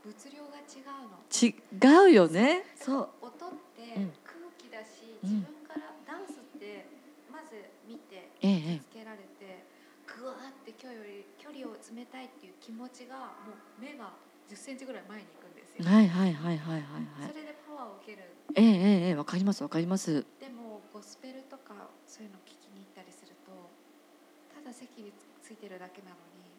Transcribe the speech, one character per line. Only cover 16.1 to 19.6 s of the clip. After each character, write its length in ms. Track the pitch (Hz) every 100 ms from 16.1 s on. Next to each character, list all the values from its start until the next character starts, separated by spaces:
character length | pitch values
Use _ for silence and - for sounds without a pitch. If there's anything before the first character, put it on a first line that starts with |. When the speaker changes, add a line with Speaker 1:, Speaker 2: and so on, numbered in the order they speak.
| 175 190
Speaker 2:
い 40 |
は 200 | 151 165
い 60 | 160
は 180 | 160 160
い 60 |
は 160 | 143 151
い 40 | 156 147
は 80 | 294
い。 20 |
Speaker 1:
そ 60 |
れ 80 | 302
で 140 | 311 294 302
パ 80 |
ワ 160 | 294 233
ー 20 |
を 60 | 190
受 100 | -
け 40 | 202
る。 60 | 185 - -
Speaker 2:
え 80 | 202
え、 20 |
え 40 | 226
え、 400 | 190 196 196 180
え 0 |
え、 40 |
わ 100 | 147
か 120 | 147 180
り 80 |
ま 80 | 196
す、 100 | 190